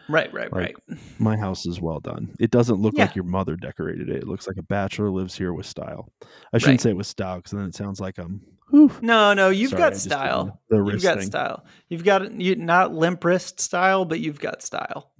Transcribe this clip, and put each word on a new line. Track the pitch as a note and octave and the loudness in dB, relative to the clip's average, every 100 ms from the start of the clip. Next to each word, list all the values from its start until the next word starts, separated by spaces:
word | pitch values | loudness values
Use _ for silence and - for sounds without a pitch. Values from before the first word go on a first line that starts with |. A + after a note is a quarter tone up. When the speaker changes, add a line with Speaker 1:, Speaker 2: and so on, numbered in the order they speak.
| - | -4
Speaker 1:
Right, | D#3 - | -2 -2
right, | - - | -6 -6
Speaker 2:
like, | F#2 - - - | -4 -4 -8 -16
Speaker 1:
right. | - - - | -16 -14 -2
Speaker 2:
my | A2 A2 | 0 0
house | G2+ F#2 F2 | -2 -4 -6
is | F2 | -6
well | E2 D#2 | -6 -6
done. | - - - - | -8 -10 -10 -2
It | A2+ | 2
doesn't | B2 A#2+ G2 | 4 4 2
look | A2 - | 2 2
Speaker 1:
Yeah. | |
Speaker 2:
like | A2+ | 2
your | G2 | 0
mother | F2 F#2+ F2 E2 | -2 -2 -2 -6
decorated | - - E2 E2+ - | -8 -8 -6 -6 -6
it. | - | -6
It | - | -6
looks | F#2 - | -8 -8
like | F#2+ | -10
a | |
bachelor | E2 G2+ F#2+ - G#2 | -4 -2 -2 -2 -2
lives | F#2 F#2 - | -2 -4 -4
here | F#2 | -4
with | E2 - | -6 -8
style. | - - - - _ - - - | -12 -12 -12 -16 _ -20 -20 -4
I | A#2 | 2
shouldn't | C#3 | 6
Speaker 1:
Right. | B2+ | 6
Speaker 2:
say | A#2+ | 4
with | F#2+ G2+ | 0 -4
style, | - F#2+ F#2 | -6 -8 -8
'cause | - | -8
then | G2+ | -6
it | F#2+ | -6
sounds | - G2+ G2 | -6 -8 -8
like | F#2+ - | -10 -10
I'm, | F2 G2 - _ _ | -10 -12 -14 _ _
whew. | C#4+ D4 - | 6 6 4
Speaker 1:
No, | A3+ A3+ G#3 | 2 4 4
no, | G3 F#3+ | 6 4
you've | F#3+ C4 | 4 0
Speaker 2:
Sorry, | B3+ | 2
Speaker 1:
got | D#4+ | 2
Speaker 2:
I | |
just | G3 | 2
did | F#3 | -4
the, | C#3+ | -2
Speaker 1:
style. | C3+ B2+ G2+ - - | -2 -2 -4 -10 0
Speaker 2:
the | G#2+ | 2
Speaker 1:
You've | G2+ | 2
Speaker 2:
wrist | G#2 | 2
Speaker 1:
got | F3+ G#2+ | 2 0
Speaker 2:
thing. | G2 | -2
Speaker 1:
style. | - - - - _ - | -4 -4 -6 -14 _ -12
You've | E3 | -4
got, | F3 G3 G3 - | 2 2 0 -2
you, | F3+ F#3 | 0 0
not | E3 F3 F#3 | 4 4 4
limp | D#3+ E3 F3+ | 2 0 2
wrist | E3+ F3+ - - | 2 0 -2 -8
style, | - F3 F#3 F#3+ | -4 2 4 4
but | F3 D#3+ | 0 -2
you've | D#3 C#3+ | -4 -6
got | - - | -8 -8
style. | - - - - - - | -8 -8 -8 -10 -14 -4